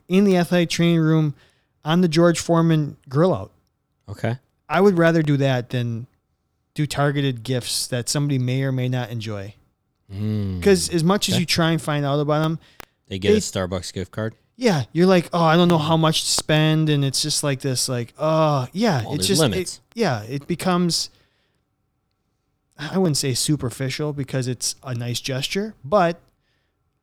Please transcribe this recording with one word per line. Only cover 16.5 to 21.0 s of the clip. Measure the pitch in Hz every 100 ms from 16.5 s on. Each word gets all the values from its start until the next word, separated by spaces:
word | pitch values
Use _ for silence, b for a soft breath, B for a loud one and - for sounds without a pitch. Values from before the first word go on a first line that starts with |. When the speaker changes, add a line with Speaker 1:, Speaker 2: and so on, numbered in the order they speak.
| 156 156 156 156
Speaker 1:
and | 147
it's | 139 131
just | 151 147
like | 147 131
this, | - 127 -
like, | 123 117 -
"Oh," | 156 160 156 143 131
yeah, | 175 233 143
Speaker 2:
Well, | 107
Speaker 1:
it's | 147 190
Speaker 2:
there's | 190
Speaker 1:
just, |
it, | 147
Speaker 2:
limits. | 92 175 - _
Speaker 1:
yeah, | 226 208 117
it | 107 139 -
becomes, | 175 185 175 175 160